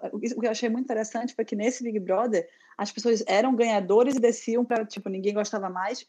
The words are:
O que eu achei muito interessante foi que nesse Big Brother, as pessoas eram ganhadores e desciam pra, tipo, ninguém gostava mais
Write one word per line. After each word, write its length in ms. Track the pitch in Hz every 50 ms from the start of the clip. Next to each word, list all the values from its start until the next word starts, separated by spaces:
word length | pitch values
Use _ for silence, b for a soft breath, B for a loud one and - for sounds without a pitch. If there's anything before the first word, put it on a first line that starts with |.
| - -
O 80 | - 214
que 260 | 220 233 247 214 240
eu 40 | 226
achei 180 | 220 - 247 226
muito 160 | 226 247 254
interessante 500 | - 233 220 220 220 - 226 240 240 -
foi 120 | - 220
que 100 | - 220
nesse 260 | 202 214 254 254 -
Big 160 | 247 233 214 208
Brother, 480 | 185 180 185 202 240 247 214 175 170 b b b b b b
as 160 | - 208 208
pessoas 320 | - 226 208 240 226 208 -
eram 300 | - 190 202 240 262 254
ganhadores 600 | 226 233 226 214 202 190 180 202 226 247 277 269
e 40 | 254
desciam 460 | 226 240 233 - - 226 226 240 240
pra, 180 | 240 240 226 220
tipo, 240 | 208 - 202 - 196
ninguém 240 | 190 190 190 208
gostava 380 | 208 208 208 208 226 202 190 185
mais 340 | 180 180 190 208 254 - -